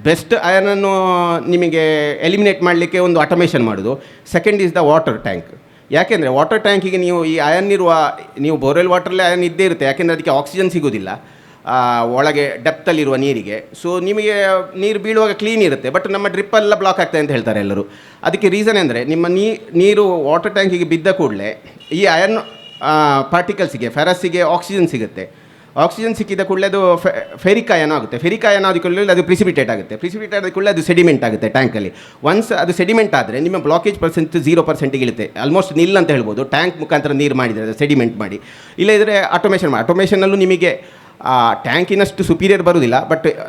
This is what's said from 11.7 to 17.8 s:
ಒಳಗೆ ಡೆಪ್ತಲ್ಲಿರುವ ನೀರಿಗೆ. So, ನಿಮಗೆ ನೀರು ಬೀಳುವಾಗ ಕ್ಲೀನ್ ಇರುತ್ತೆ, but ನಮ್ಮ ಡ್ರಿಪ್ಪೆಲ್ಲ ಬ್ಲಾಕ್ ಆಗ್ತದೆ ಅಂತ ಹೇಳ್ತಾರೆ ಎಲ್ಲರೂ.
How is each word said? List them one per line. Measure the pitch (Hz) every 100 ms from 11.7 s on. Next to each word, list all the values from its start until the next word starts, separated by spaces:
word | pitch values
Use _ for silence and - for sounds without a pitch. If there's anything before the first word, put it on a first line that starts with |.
| 127 123 120
ಒಳಗೆ | 117 127 147 147 143 -
ಡೆಪ್ತಲ್ಲಿರುವ | - - - 160 139 131
ನೀರಿಗೆ. | 139 120 98 107 - -
So, | 175 180
ನಿಮಗೆ | 185 214 214 202 196 190 185 185
ನೀರು | 202 214
ಬೀಳುವಾಗ | 202 220 214
ಕ್ಲೀನ್ | 202 214 226
ಇರುತ್ತೆ, | 180 139 127
but | 180 190
ನಮ್ಮ | 196 202
ಡ್ರಿಪ್ಪೆಲ್ಲ | 185 196 220 208 208
ಬ್ಲಾಕ್ | 190 190
ಆಗ್ತದೆ | 170 160
ಅಂತ | 147
ಹೇಳ್ತಾರೆ | 131 113 107
ಎಲ್ಲರೂ. | 101 98